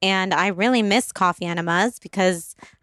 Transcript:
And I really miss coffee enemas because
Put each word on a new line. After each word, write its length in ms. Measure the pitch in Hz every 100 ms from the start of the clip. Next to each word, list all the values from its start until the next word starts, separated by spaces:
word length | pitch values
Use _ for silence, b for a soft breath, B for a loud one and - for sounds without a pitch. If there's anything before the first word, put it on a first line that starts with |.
And 320 | 190 190 190
I 140 | 160 196
really 340 | 180 226 254
miss 280 | 202 220 -
coffee 360 | - 180 - 175
enemas 520 | 170 170 175 233 -
because 560 | - 202 185 170 - - B B